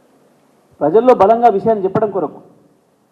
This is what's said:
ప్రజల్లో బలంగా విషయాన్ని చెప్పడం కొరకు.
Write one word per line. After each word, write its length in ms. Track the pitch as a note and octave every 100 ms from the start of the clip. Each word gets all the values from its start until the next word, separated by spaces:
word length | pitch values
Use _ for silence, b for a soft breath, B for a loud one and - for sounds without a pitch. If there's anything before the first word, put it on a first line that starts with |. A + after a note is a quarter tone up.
| _ _ _ _ _ _ _ -
ప్రజల్లో 340 | D3 G3 B3 A#3
బలంగా 280 | F#3+ A#3 G#3 G3
విషయాన్ని 280 | F#3+ G#3+ F#3+
చెప్పడం 240 | F#3+ A3 F#3+
కొరకు. 240 | D#3 - - _ _ _ _ _ _